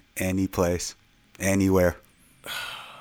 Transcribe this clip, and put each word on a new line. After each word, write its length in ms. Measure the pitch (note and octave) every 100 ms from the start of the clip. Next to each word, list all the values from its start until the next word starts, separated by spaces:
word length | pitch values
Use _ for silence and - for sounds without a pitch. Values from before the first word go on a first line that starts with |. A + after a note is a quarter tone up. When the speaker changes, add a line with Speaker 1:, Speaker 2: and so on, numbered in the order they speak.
| _ -
Speaker 1:
any 320 | F#2 F#2 F#2+
place, 480 | - F2 F2 - - _ _ _ -
anywhere. 580 | F#2+ G2 F#2+ F#2+ F2 E2 _ _ _ _ -
Speaker 2:
<sighs> 40 | - - - - -